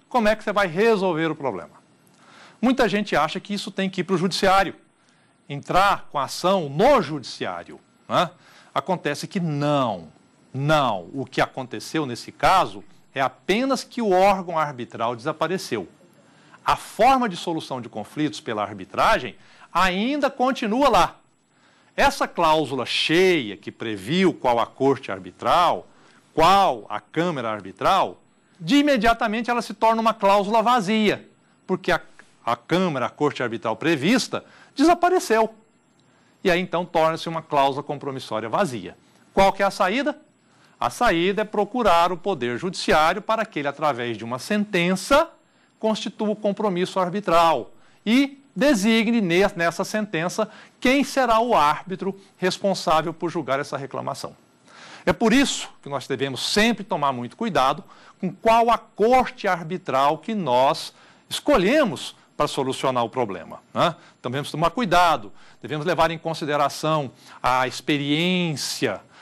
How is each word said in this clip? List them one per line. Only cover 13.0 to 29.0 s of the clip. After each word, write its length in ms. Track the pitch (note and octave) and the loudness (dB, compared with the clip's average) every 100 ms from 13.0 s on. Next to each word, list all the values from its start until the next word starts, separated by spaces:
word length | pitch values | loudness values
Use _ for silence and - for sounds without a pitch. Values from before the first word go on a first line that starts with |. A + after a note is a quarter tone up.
| _ | _
é 60 | C3 | -4
apenas 640 | C3 - - G#3 C4+ B3+ | -4 -4 -4 -2 0 -4
que 160 | - - | -6 -4
o 120 | A3 | 0
órgão 460 | F3+ G3 F#3+ F3 D#3+ | 4 4 4 -2 -2
arbitral 560 | D3 B2+ A#2 A2 A2+ | -2 -4 -10 -4 -4
desapareceu. 720 | A#2+ C#3 D3+ D#3+ F#3 - A2+ E2+ - _ _ _ _ _ - | -4 -6 -4 -4 -4 -4 -6 -6 -14 _ _ _ _ _ -8
A 100 | - | -2
forma 540 | C#3+ - - A#3+ C4+ A#3+ | -2 -4 2 4 4 2
de 80 | E3+ | -4
solução 460 | F3+ D#3+ - C3 | -6 -6 -6 -10
de 60 | A#2 | -10
conflitos 520 | A2 G2+ D3 D3+ - | -12 -10 -4 -4 -4
pela 220 | - G#2+ | -6 -4
arbitragem 720 | G2+ G#2 F#2 - E3+ G#3 A#2+ - - - - | -4 -6 -8 0 2 2 -2 -12 -20 -20 -6
ainda 600 | E3+ F#3 F3+ A#3 D4 C4+ | 0 0 0 -2 -2 -2
continua 580 | - B3+ B3+ A3 A#3 C#4+ | 0 -2 -2 -2 2 4
lá. 280 | G3 D#3 - _ _ _ _ _ _ _ - | 4 2 -2 _ _ _ _ _ _ _ 0
Essa 320 | C4+ - C#4 | 0 0 -4
cláusula 580 | - D#3+ D#3+ C3+ C3 A2+ | 0 2 2 2 -4 -4
cheia 680 | - - E3 F#3 E3+ G#2+ F#2+ | -2 2 4 4 2 -2 -8
que 160 | - | -14
previu 600 | - A2 G#2 F#2+ F3+ F#3 | -10 -8 -6 -2 2 2
qual 280 | B2+ B2+ A#2 | 2 2 2
a 60 | G#2 | 0
corte 440 | - C3+ B2+ - | 0 0 0 -4
arbitral, 760 | G2 F#2 - A2+ D#3 E3 G2+ - _ _ _ _ | -10 -12 -6 0 2 2 0 -6 _ _ _ _
qual 540 | - E3 G3 F3+ A#2+ G2+ | 2 6 6 4 0 -6
a 120 | G#2 | -10
câmara 500 | - D#3 F3 C#3+ A2+ | -6 -4 -2 -2 -4
arbitral, 720 | G#2+ F#2+ - D#3+ F#3 A2+ - _ _ _ _ | -6 -8 -4 0 2 0 -6 _ _ _ _
de 160 | E3 C#4+ | 0 2
imediatamente 760 | D4 C4 | 4 4